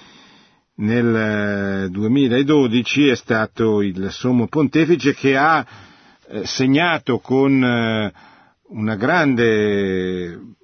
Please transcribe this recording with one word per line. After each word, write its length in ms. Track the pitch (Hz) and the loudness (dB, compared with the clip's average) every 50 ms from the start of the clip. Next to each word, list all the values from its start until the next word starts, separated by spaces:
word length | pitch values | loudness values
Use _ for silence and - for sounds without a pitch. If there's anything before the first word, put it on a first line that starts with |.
| - - - - - - - _ _ _ _ _ _ _ _ | -20 -20 -20 -20 -20 -20 -20 _ _ _ _ _ _ _ _
nel, 380 | - 104 107 117 120 117 117 113 | -4 -2 0 0 2 2 2 0
eh, 760 | 110 110 107 107 104 104 101 101 101 98 98 98 98 95 92 | 0 0 -2 -2 -2 -2 -2 -4 -4 -4 -4 -4 -4 -6 -6
duemiladodici 1160 | 90 101 107 110 127 143 139 117 120 131 143 139 156 147 131 117 110 123 113 - - 139 147 | -4 -4 -2 0 2 2 2 2 2 2 2 2 2 2 2 2 0 -2 -2 0 0 2 2
è 80 | 139 120 | 2 2
stato 680 | - - - 117 110 110 - - - 113 110 107 104 | 0 -2 -2 -2 -2 -2 -4 -4 -2 0 0 2 0
il 260 | 101 98 87 92 95 95 | 0 -2 -4 -6 -6 -8
sommo 360 | - - - 127 123 120 113 | -6 -4 -2 0 2 2 0
pontefice 680 | - - 156 147 131 - 156 160 147 175 131 120 143 - | 0 0 0 0 2 2 2 2 2 2 2 2 0 -2
che 220 | - - 135 135 | 0 0 0 2
ha, 300 | 135 147 160 160 147 135 - - - - - - _ _ _ _ _ _ | 2 2 2 2 0 -2 -6 -14 -20 -20 -20 -20 _ _ _ _ _ _
eh, 180 | - - 107 90 | -14 -10 -10 -8
segnato 720 | - - - 131 131 135 151 175 175 160 135 - 143 120 - | -6 -4 0 2 2 2 2 2 0 -2 -2 -2 -2 -4 -4
con, 440 | - - 127 135 139 139 139 131 127 | -2 -2 0 2 2 2 2 2 2
eh, 500 | 123 120 117 113 113 113 110 107 95 - - - - - _ _ _ _ _ _ | 2 0 0 0 0 -2 -2 -4 -4 -8 -12 -20 -20 -20 _ _ _ _ _ _
una 280 | - 196 113 107 110 110 | -14 -8 -6 -4 -4 -2
grande 1400 | 95 - 139 175 180 156 139 127 117 117 113 110 107 107 104 101 101 98 95 95 92 92 92 92 90 87 87 85 - - - - _ | -2 -2 0 0 2 2 2 2 2 2 2 2 2 0 0 0 0 -2 -2 -2 -2 -2 -4 -4 -6 -8 -10 -12 -16 -18 -20 -20 _